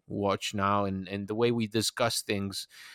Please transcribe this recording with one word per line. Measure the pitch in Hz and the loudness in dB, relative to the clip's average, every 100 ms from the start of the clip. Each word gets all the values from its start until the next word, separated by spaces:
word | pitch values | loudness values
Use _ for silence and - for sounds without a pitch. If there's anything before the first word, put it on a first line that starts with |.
| - | -6
watch | 104 98 98 - 104 | -2 0 0 -2 0
now, | 98 101 101 | 2 2 2
and, | 95 92 | -2 -4
and | 101 101 | -6 -4
the | 107 | 2
way | 120 | 2
we | 117 107 | 2 0
discuss | 113 - - 117 - | 0 0 0 0 0
things. | - 104 98 98 - - - | -2 -2 -2 -6 -12 -16 -20